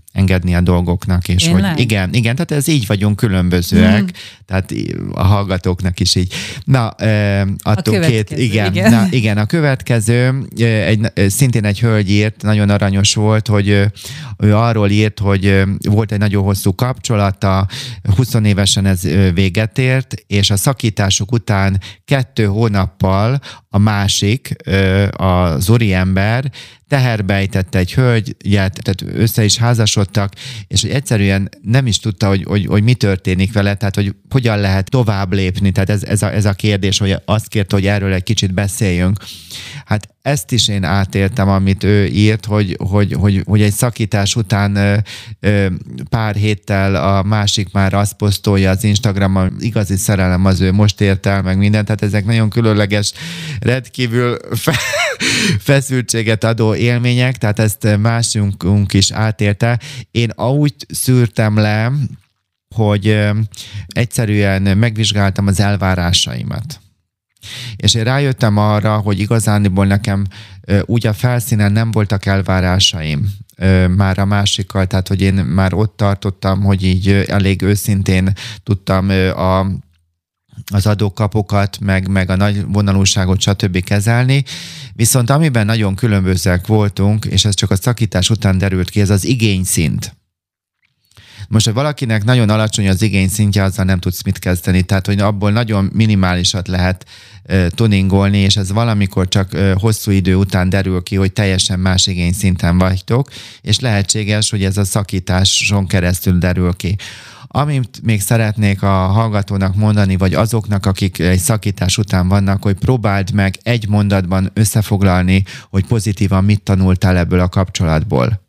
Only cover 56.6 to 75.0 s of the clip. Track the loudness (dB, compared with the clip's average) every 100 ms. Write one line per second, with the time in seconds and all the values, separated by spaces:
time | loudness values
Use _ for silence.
56.6 | 0 2 0 0 0 2 0 0 -2 0
57.6 | 0 0 0 2 2 0 0 -2 -2 -2
58.6 | 0 2 2 2 2 0 -2 0 -2 0
59.6 | 0 -2 -6 -16 -6 -2 -2 -2 -2 0
60.6 | 0 -2 -14 -6 0 2 2 2 0 2
61.6 | 2 0 -2 -2 -4 -8 _ _ _ _
62.6 | _ -2 0 2 2 2 0 0 -4 -8
63.6 | -16 -14 -8 -4 -2 -2 -2 0 2 2
64.6 | 2 2 0 0 -2 0 0 0 0 2
65.6 | 0 0 0 0 0 -2 -2 -6 -8 -8
66.6 | -10 -14 _ _ _ _ _ _ -18 -14
67.6 | -14 -6 -2 0 0 0 0 0 0 2
68.6 | 2 2 0 0 0 -2 0 0 2 2
69.6 | 2 2 2 2 0 -2 -4 -8 -20 -12
70.6 | -2 -2 0 0 0 0 0 0 0 0
71.6 | 2 2 0 0 0 -2 0 0 0 0
72.6 | 2 2 0 -2 -4 -2 -4 -6 -14 -2
73.6 | 2 4 4 2 0 0 0 0 0 -4
74.6 | -4 -2 0 -2